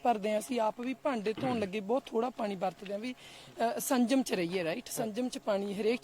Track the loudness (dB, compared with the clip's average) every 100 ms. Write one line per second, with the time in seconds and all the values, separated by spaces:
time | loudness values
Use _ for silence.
0 | 0 2 2 -2 0 0 0 0 -6 -2
1 | -2 0 -2 0 0 0 0 -4 0 0
2 | 0 0 0 -2 -4 -2 -2 -4 -8 -6
3 | -6 -8 -14 -20 -14 0 0 0 2 4
4 | 6 4 4 0 2 0 0 -2 -4 -4
5 | -2 -2 -4 -2 0 0 0 0 0 0